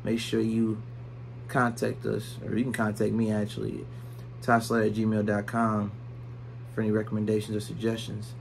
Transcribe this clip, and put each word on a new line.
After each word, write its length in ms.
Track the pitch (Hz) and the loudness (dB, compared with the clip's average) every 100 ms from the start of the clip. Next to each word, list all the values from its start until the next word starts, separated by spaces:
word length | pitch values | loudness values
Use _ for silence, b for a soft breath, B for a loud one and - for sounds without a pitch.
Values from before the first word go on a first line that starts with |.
make 160 | 113 117 | 0 0
sure 200 | - 113 | 2 2
you 400 | 113 113 113 107 - - - - - - - | 4 4 2 2 -4 -12 -12 -12 -12 -12 -2
contact 580 | 139 123 117 113 - - | 2 2 2 -2 -2 -2
us, 320 | 110 113 - - | -2 -4 -8 -4
or 120 | 107 | 0
you 60 | |
can 100 | 127 | 0
contact 380 | 110 107 104 107 | 2 0 2 2
me, 200 | 107 110 | 2 2
actually, 540 | 107 104 117 - - - B B B B - | 2 0 -2 -4 -4 -8 B B B B -8
Ty 180 | - 120 | 4 4
Slater 280 | 113 117 107 | 6 4 4
at 60 | |
gmail 320 | 107 110 110 104 | 4 2 4 4
dot 200 | 104 101 | 2 2
com, 460 | 117 113 107 104 - - - - - - - - | 2 2 2 0 -4 -12 -12 -12 -12 -12 -12 -10
for 80 | - | -2
any 100 | 107 | 2
recommendations 640 | 107 107 110 107 107 104 107 | 2 2 0 2 2 2 -4
or 40 | |
suggestions. 720 | - 110 113 113 - 104 - - | -4 -2 0 0 -4 -8 -8 -12